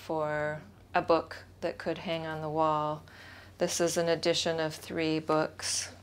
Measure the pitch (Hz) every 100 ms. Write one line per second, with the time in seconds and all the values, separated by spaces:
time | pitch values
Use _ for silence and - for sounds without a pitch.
0 | - 160 151 151 151 156 - - - 180
1 | 170 165 - - - - 170 - 175 165
2 | 180 165 160 156 156 156 156 151 151 151
3 | - - - - - - 175 - 170 175
4 | 170 160 170 165 170 165 156 156 - 180
5 | 160 156 156 156 156 - - - - -